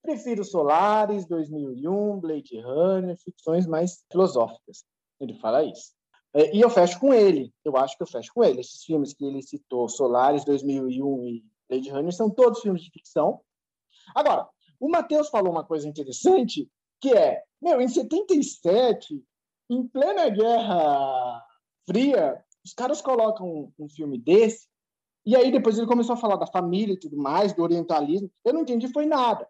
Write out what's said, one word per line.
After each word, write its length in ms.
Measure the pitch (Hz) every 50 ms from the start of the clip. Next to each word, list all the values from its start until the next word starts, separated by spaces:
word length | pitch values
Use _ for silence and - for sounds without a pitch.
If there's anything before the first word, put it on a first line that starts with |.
Prefiro 420 | - 330 302 220 - 247 233 202 196
Solaris, 800 | 190 - 175 147 143 151 165 196 208 214 214 214 202 208 202 180
dois 240 | 160 170 165 156 147
mil 220 | 151 151 143 135
e 160 | 127 123 139 165
um, 320 | 190 202 208 208 202 196
Blade 400 | 170 160 156 143 135 - 120 110
Runner, 560 | 117 123 131 151 175 190 190 190 180 180 175 -
ficções 480 | _ 180 - _ _ 160 165 175 185
mais 380 | 165 160 156 175 180 - _ _ _
filosóficas." 760 | - 180 190 - - 123 113 - - - _ - - - _ _ _ _ _ _ _ _
Ele 160 | 139 117 107
fala 300 | - - - 117 139 170
isso. 300 | 185 - - - - _ _ _ _ _ _ _ _ -
É, 200 | 147 156 151 202
e 60 | 208
eu 100 | 240 233
fecho 300 | 226 185 175 175 175 -
com 120 | 262 277
ele, 400 | 262 226 208 196 170 143 127 117 _ _ _
eu 120 | 156 131
acho 200 | 131 135 135 -
que 60 | _
eu 40 | -
fecho 240 | - - 120 107 -
com 120 | _ 240 226
ele. 160 | 170 127 127
Esses 240 | 123 - - - -
filmes 280 | - 160 151 139 -
que 120 | - _ 143
ele 180 | 139 139 135
citou, 460 | 135 - - 143 _ _ 131 123 120 110
Solaris, 560 | - - 139 123 123 123 131 139 147 143 139
dois 180 | 143 143 131
mil 260 | 131 143 139 135 131 127
e 140 | 127 131
um 220 | 139 139 139 127 123
e 200 | 120 117 117 110 _ _ _ _ _
Blade 220 | 131 131 131 139
Runner, 220 | 139 139 151 175
são 180 | 175 - 226 214
todos 300 | 196 - 254 240 226 -
filmes 220 | - 208 185 165
de 80 | - -
ficção. 500 | _ - _ - _ 160 147 175 - - _ _ _ _ _ _ _ _ _ _ _ _ _ - -
Agora, 340 | - 302 294 196 - - - _ _ _ _ _ _
o 100 | 240 302
Matheus 400 | 339 339 - - 294 302 - -
falou 220 | - 220 196 180
uma 140 | 165 160 -
coisa 240 | _ 165 156 147 151
interessante, 800 | 147 156 143 131 123 - - - 370 320 240 - - - - _ _ _ _ _ _ _
que 120 | - 269
é, 300 | 240 196 160 135 - - - _ _ _
meu, 200 | - 349 320 247
em 80 | 247 254
setenta 460 | - 349 240 214 311 359 415 381 370
e 100 | 294 -
sete, 760 | - - - _ 170 190 233 254 240 196 - - - 156 139 _ _ _ _ _ _ _ _ _ _
em 200 | 240 254 247 247
plena 400 | _ 262 277 359 403 392 330 254
Guerra 1120 | 202 202 220 233 233 226 220 208 180 175 156 147 143 139 139 135 131 127 123 123 120 117 - _ _ _ _ _ _ _ _
Fria, 540 | 185 180 226 269 285 269 202 160 139 - - _ _ _ _ _
os 80 | -
caras 280 | - - 247 262 302 -
colocam 480 | - 269 254 233 220 214 220 214 185 180
um, 240 | 165 151 143 - _ - 151
um 40 | 147
filme 300 | 147 156 156 143 135 120
desse, 500 | 117 147 175 214 226 214 226 - _ _ _ _ _ _ _ _ _ _ _ _ _
e 100 | 214 240
aí 160 | 262 247 269
depois 260 | 240 247 - 226 208 226
ele 100 | 233 220
começou 260 | 240 240 233 240 240
a 40 | 233
falar 180 | 233 214 196
da 100 | 165 170
família 460 | - - 185 175 170 175 196 220 202
e 80 | 190 185
tudo 160 | - 151 147
mais, 360 | 147 143 135 151 185 208 196
do 100 | - 170
orientalismo. 680 | 165 165 170 170 160 170 165 147 147 143 165 202 196 185 _ _ _
Eu 80 | 226
não 80 | 285 330
entendi 260 | 311 240 240 233 240 254
foi 140 | - 294 302
nada. 420 | 311 311 269 247 240 - - -